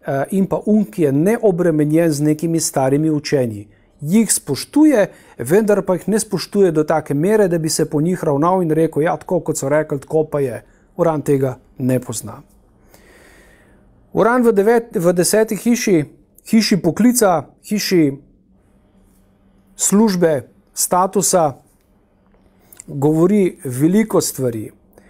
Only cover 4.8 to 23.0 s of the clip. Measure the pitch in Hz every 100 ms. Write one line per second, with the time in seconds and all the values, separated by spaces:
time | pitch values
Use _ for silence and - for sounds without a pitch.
4.8 | 311 262 190 - - - 117 180 214 202
5.8 | 185 185 - 214 - 180 - 208 190 156
6.8 | 156 160 - 143 170 214 196 170 156 -
7.8 | 156 151 160 180 165 139 160 190 170 156
8.8 | 160 156 160 165 - 180 - 151 135 147
9.8 | 156 147 - 151 156 156 139 107 - _
10.8 | _ - 170 156 156 139 135 123 _ _
11.8 | 127 127 - 117 101 - - _ _ _
12.8 | _ - _ - - - _ _ _ _
13.8 | _ _ _ - 202 247 240 196 196 233
14.8 | 233 - 170 175 170 208 220 202 226 233
15.8 | - 180 135 - _ _ - 226 208 202
16.8 | 175 - 220 247 202 165 - _ - 214
17.8 | - 185 151 135 - _ _ _ _ _
18.8 | _ _ _ _ _ _ _ _ _ -
19.8 | - 196 226 185 170 147 - _ _ -
20.8 | - 180 190 196 175 185 156 135 _ _
21.8 | _ _ _ _ _ _ _ _ _ -
22.8 | - 147